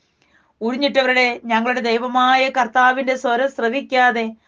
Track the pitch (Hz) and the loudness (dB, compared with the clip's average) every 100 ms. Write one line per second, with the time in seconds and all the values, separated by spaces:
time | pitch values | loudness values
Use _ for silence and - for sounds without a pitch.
0 | _ _ _ _ _ - 226 254 285 269 | _ _ _ _ _ -8 -6 -2 0 0
1 | 254 254 247 240 233 233 233 247 233 233 | 0 2 0 -2 -2 -2 0 -2 -2 -2
2 | 247 254 254 262 262 269 233 254 254 254 | -2 0 2 2 2 0 0 2 2 2
3 | 262 254 - 233 269 277 233 269 226 254 | -2 -2 -2 0 -2 -2 -4 -2 -2 2
4 | 247 233 226 226 | 2 2 -4 -8